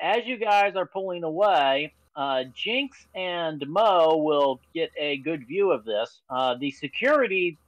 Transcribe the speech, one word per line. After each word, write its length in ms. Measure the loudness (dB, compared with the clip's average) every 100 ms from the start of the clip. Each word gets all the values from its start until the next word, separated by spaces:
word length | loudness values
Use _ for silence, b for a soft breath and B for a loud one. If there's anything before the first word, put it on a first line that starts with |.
as 260 | -2 -2 -2
you 100 | -4
guys 360 | 2 2 2
are 120 | 0 -4
pulling 360 | -6 -6 -6
away, 680 | -4 0 4 4 4 2 -2 -10 _ -6
uh, 280 | -2 -2 -4
Jinx 520 | -6 -4 -4 -4 -10 _
and 480 | -10 -6 -4 -4 -6 -4
Mo 480 | 2 4 6 6 4
will 440 | 2 2 2 0 _
get 160 | -6 -6 -4
a 200 | -4 -4
good 280 | -4 -6 -6
view 240 | 0 0
of 140 | 0
this. 380 | -2 -4 -4 -8 -8
Uh, 240 | -2 -2 -2
the 140 | -4
security 880 | -6 -10 -2 2 2 2 0 -2 -4